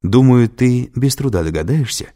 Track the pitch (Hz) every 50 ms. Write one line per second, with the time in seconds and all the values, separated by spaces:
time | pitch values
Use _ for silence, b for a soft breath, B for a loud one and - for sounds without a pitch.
0 | - 92 98 127 131 131 127 123 120 113 - - 123 127 123 123 123 - _ 123
1 | 127 139 131 - 139 135 104 90 82 80 80 80 78 87 135 160 135 113 - -
2 | - - _